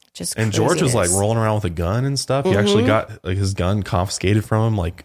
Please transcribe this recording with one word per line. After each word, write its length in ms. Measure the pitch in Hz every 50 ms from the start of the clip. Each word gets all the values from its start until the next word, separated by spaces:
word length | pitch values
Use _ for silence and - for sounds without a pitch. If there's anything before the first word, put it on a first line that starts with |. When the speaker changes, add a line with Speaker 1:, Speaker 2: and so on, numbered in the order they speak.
| _ _ _
Speaker 1:
Just 220 | - - - -
Speaker 2:
And 160 | 110 113 110 98
George 300 | 107 110 - 175 160 165
was, 120 | 127 120
like, 80 | 110 90
Speaker 1:
craziness. 160 | 87 90 98
Speaker 2:
rolling 180 | 101 107 113 117
around 160 | 110 110 107
with 80 | 104 98
a 60 | 87
gun 340 | 82 82 85 85 104 120 131
and 140 | 139 139 135
stuff. 260 | - - 131 139 139
He 120 | 185 190
actually 220 | 202 202 202 202 214 240
Speaker 1:
Mm-hmm. 40 |
Speaker 2:
got, 380 | - 107 110 - - - - -
like, 120 | 87 92
his 180 | 98 98 95 98
gun 280 | 95 87 90 101 104 92
confiscated 600 | - - 87 92 101 - - - 92 107 110 98
from 220 | - 113 110 110 117
him, 80 | 110
like, 280 | 101 82 85 - - -